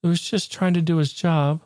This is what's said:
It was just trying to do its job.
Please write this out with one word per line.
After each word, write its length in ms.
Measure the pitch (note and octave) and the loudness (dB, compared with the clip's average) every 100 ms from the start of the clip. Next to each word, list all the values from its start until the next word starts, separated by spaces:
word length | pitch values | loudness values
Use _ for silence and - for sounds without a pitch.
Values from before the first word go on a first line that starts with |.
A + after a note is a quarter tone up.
It 40 | F3 | 0
was 120 | E3+ | -2
just 320 | - G#3+ - | -2 -4 -4
trying 220 | - F#3 | -2 0
to 80 | F3 | 2
do 160 | E3 E3 | 2 2
its 120 | C#3+ | 0
job. 480 | - F3 D#3+ C#3+ D#3 | 0 0 2 2 -2